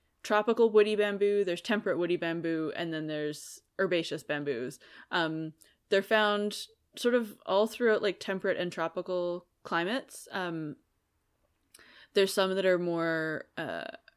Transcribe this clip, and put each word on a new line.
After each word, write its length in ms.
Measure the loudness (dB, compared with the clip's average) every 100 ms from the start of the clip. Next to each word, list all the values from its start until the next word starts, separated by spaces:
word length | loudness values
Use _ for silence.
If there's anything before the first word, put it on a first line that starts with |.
| _ _
tropical 480 | 0 0 2 4 6
woody 260 | 6 6 4
bamboo, 480 | 0 2 2 2
there's 160 | 0 -2
temperate 380 | 0 0 0 0
woody 180 | 0 0
bamboo, 560 | -2 -2 -2 -2 -2
and 160 | -4 -4
then 160 | -4 -4
there's 540 | -4 -4 -6 -12 -18 _ -2
herbaceous 440 | 0 0 0 -6
bamboos. 560 | -4 -4 -2 -4 -4 -8 -18 -20 -6
Um, 420 | -2 -2 -2 -8 -12 _ _ 0
they're 120 | 2
found 640 | 4 4 4 2 0 -4 -12 _ _ -4
sort 180 | 2
of 220 | 2 0 -8
all 220 | 0 2 2
throughout, 340 | 2 2 2
like, 180 | 2 -2
temperate 380 | -4 -4 0 0
and 160 | -2
tropical 760 | -2 -4 -4 -4 -2 -2 -4 -8 _
climates. 640 | -4 -2 0 -4 -6 -16 -10
Um, 440 | -8 -6 -6 -8 -10 _ _ _ _ _ _ _ _ _ -20 -20 -20 -4
there's 180 | 2 2
some 220 | 2 0
that 100 | 2
are 140 | 4 4
more, 680 | 2 -2 0 -2 -2 -6 -10 -10
uh, 300 | -6 -6 -8 -14 _